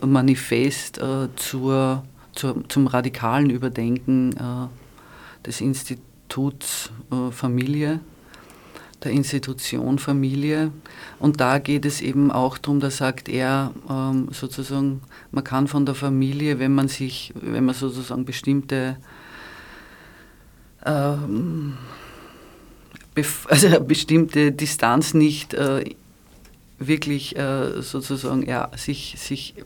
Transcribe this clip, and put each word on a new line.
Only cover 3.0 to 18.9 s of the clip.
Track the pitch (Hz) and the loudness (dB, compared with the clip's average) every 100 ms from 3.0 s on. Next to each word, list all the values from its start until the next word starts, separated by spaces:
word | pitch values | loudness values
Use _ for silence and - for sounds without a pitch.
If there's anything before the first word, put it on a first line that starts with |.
| 127 127 117 131 143 | 0 -2 0 4 4
Überdenken, | 123 127 123 117 123 131 131 127 | 2 -2 -2 0 0 2 2 2
äh, | - 123 123 127 - - - - - - - - | -2 -4 -6 -8 -10 -20 -20 -20 -20 -20 -16 -10
des | - | -4
Instituts, | 131 135 - 127 - - - - 139 139 - - - - - | -2 -2 -6 -12 -14 -20 -10 -4 -2 -4 -8 -8 -8 -12 -6
äh, | 127 127 | -4 -4
Familie, | 123 131 123 127 147 151 160 - - - - - - - - - - | -2 -2 0 0 0 0 -2 -6 -20 -20 -20 -20 -20 -20 -20 -20 -10
der | 139 | -2
Institution | 135 139 139 135 135 - 127 123 139 | 0 0 -2 -4 -8 -6 -4 0 0
Familie. | - 139 135 139 147 156 156 151 - - - - | 0 0 0 0 0 0 -2 -4 -18 -20 -18 0
Und | 147 143 | 2 4
da | 127 139 | 4 4
geht | 139 143 | 2 0
es | 143 143 | 0 -2
eben | - 135 143 | 0 4 4
auch | 123 127 131 | 4 0 0
drum, | 143 143 | 0 0
da | 139 | 0
sagt | 135 131 131 - | 0 -2 -2 -4
er, | 123 131 135 131 127 - | -2 0 0 0 -6 -6
ähm, | 135 135 131 127 | -4 0 0 -2
sozusagen, | 135 131 131 131 139 139 135 - - - | -6 -10 -8 -6 -2 -2 -2 -10 -20 -8
man | - | -6
kann | - 131 139 | -2 0 0
von | 143 | 2
der | 139 | 0
Familie, | 135 139 135 135 139 151 131 | 0 0 2 0 0 0 2
wenn | 131 | 4
man | 139 135 | 4 2
sich, | - 131 131 - - | -2 -6 -8 -12 -10
wenn | 113 113 127 | -4 0 0
man | |
sozusagen | 123 131 123 123 127 | 0 -4 -4 -6 -6
bestimmte, | 127 117 - 139 135 135 127 | -6 -4 0 0 0 -2 -4